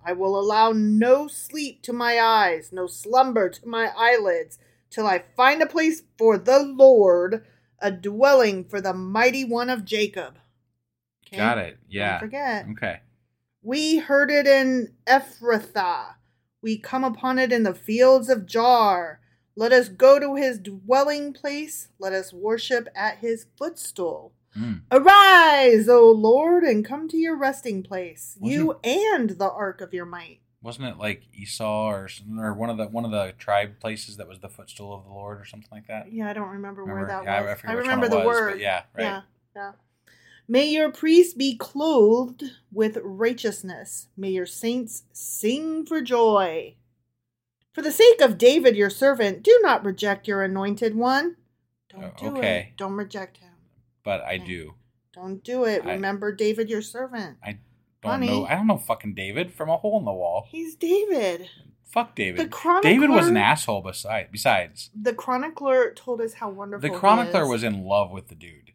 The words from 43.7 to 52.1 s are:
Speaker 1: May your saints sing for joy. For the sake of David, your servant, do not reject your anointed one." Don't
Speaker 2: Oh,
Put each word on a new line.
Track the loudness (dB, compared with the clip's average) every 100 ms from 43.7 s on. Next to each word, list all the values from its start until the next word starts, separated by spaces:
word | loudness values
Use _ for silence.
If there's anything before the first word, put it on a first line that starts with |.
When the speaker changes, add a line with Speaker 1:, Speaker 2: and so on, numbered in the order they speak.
| -16 -16 -18 -18 -12
Speaker 1:
May | -8
your | -6 -8
saints | -8 -6 -6 -8 -16 -20
sing | -18 -14 -6 -4 -4 -6 -8 -6
for | -8
joy. | -2 0 2 2 0 -4 -12 -18 _ _ _ _ _ _ _ _ _
For | -8
the | -4
sake | 6 8 8
of | 4 6
David, | 4 6 4 4
your | 0
servant, | 2 0 2 -2 0
do | 6 6
not | 6 0
reject | -2 -4 -4 -4 -4
your | -4
anointed | -4 -4 -4 -4 -4 -2
one." | 0 0 -2 -8 _ _ _ _ _
Don't | -18
Speaker 2:
Oh, | -18